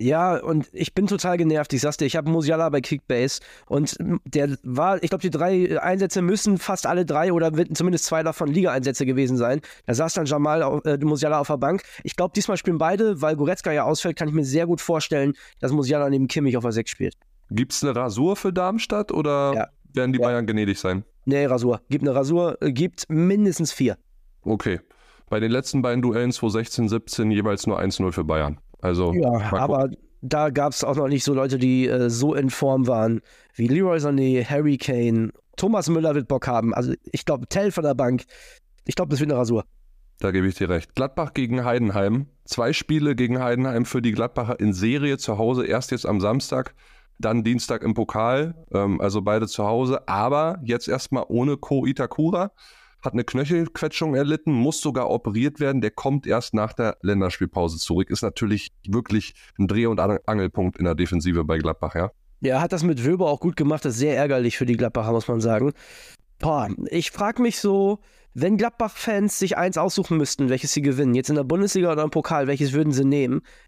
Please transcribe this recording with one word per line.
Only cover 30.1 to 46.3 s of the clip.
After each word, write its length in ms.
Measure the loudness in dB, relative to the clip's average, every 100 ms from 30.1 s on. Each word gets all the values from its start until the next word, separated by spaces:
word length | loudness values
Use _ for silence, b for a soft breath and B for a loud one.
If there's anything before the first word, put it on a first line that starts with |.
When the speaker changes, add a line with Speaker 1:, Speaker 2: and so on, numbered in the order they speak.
| _
Speaker 1:
da 280 | -4 0 0
gab's 360 | 2 0 0 -2
auch 100 | 0
noch 140 | 0
nicht 160 | 0 2
so 80 |
Leute, 240 | 0 0 2
die, 300 | 4 4 2
äh, 220 | 2 2
so 240 | 2 0
in 160 | 2 0
Form 380 | 0 2 2 2
waren 320 | 2 2 0 b b b -2
wie 120 | 2
Leroy 300 | 2 2 2
Sané, 460 | 2 2 4 2
Harry 340 | 0 0 2 0
Kane, 540 | 0 0 2 2 0 -6 _ -4
Thomas 320 | 0 2 2
Müller 260 | 2 2 0
wird 140 | 0
Bock 180 | -2 0
haben. 260 | 0 0
Also 200 | 0 -2 -4 -6
ich 140 | -6 -2
glaub, 240 | -4 -2
Tell 220 | 0 0
von 120 | 0
der 100 | 0
Bank, 300 | 0 0 0 -4 B B B _ _ -8
ich 100 | -4
glaub, 140 | -2
das 100 | 0
wird 120 | 0
eine 80 | 0
Rasur. 260 | 2 0 -2 -12 -20 -20 -20 -6
Speaker 2:
Da 120 | -2
gebe 160 | 2 0
ich 80 | 0
dir 140 | -2
recht. 260 | -2 -4 -4
Gladbach 380 | -4 -4 -4
gegen 320 | -2 -2 -2 0
Heidenheim. 600 | 0 2 2 2 0 -2 _ -10
Zwei 260 | -2 -2
Spiele 440 | -2 0 0 2 0
gegen 240 | 0 0
Heidenheim 440 | 0 0 0 0
für 180 | -2 0
die 120 | 0
Gladbacher 480 | 0 -2 -2 -4 0
in 100 | 0
Serie 460 | 2 0 2 0 -2
zu 200 | -2 -2
Hause. 280 | 0 0 0
Erst 260 | -2 -2
jetzt 140 | -4 -2
am 160 | 0
Samstag, 520 | 0